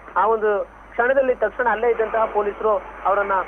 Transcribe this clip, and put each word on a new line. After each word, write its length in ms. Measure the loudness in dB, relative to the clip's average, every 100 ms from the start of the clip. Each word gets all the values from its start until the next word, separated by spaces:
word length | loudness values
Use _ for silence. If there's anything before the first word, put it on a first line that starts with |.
| -6 0
ಆ 100 | 2
ಒಂದು 560 | 2 2 0 -4 -12 -8
ಕ್ಷಣದಲ್ಲಿ 440 | -2 2 2 2
ತಕ್ಷಣ 340 | 2 -2 0 0
ಅಲ್ಲೇ 220 | 2 0
ಇದ್ದಂತಹ 340 | 0 0 0
ಪೊಲೀಸರು 520 | 0 0 -2 -2 0 0 -4 -6
ಅವರನ್ನ, 280 | 0 0 2 0